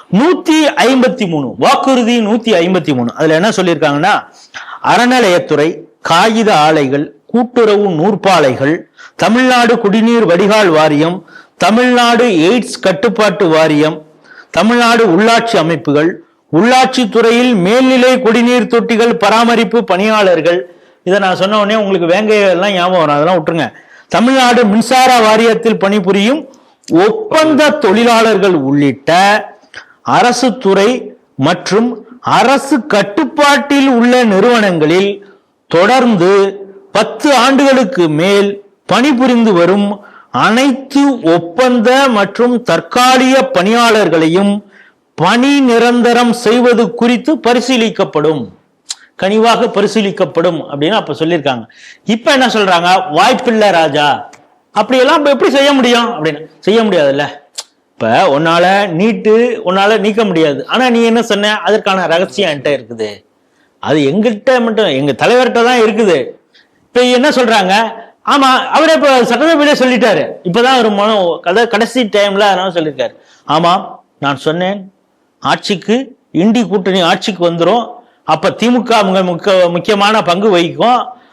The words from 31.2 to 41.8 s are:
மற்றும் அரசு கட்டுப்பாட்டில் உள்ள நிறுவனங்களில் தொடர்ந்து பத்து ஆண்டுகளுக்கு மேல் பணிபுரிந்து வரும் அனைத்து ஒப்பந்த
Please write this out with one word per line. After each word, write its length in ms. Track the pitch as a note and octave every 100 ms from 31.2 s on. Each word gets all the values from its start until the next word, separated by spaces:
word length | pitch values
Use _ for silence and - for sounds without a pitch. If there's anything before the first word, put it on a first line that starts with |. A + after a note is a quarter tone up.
| _ -
மற்றும் 720 | C#3 F3+ - G3 A#3+ - - -
அரசு 640 | - D#3+ A#3 C#4 - D4+ -
கட்டுப்பாட்டில் 1000 | G#3 F#3+ - C4+ - C#4+ C#4+ - C#4 C4+
உள்ள 360 | A#3+ A#3+ B3
நிறுவனங்களில் 1000 | A#3 F#3+ A#3 A#3 G#3 E3+ D3+ F3+ G3+ G3 - - _ _ _
தொடர்ந்து 920 | E3 G3+ C4 A#3+ G3+ F3 G3 G3 G3 - - -
பத்து 440 | G3 A3 - D4 C4
ஆண்டுகளுக்கு 720 | B3 C#4 C#4 C4 G#3+ F3+ E3+
மேல் 540 | D3+ F#3 G3+ G3+ G3+ - _ -
பணிபுரிந்து 680 | G3 C#4 A#3+ B3+ A#3+ A3+
வரும் 500 | F3 E3+ G3+ G3+ G3+ - - _
அனைத்து 920 | B2+ E3 A3+ C#4 C4 - C#4 C#4+ B3
ஒப்பந்த 840 | D#3+ E3+ - - B3+ B3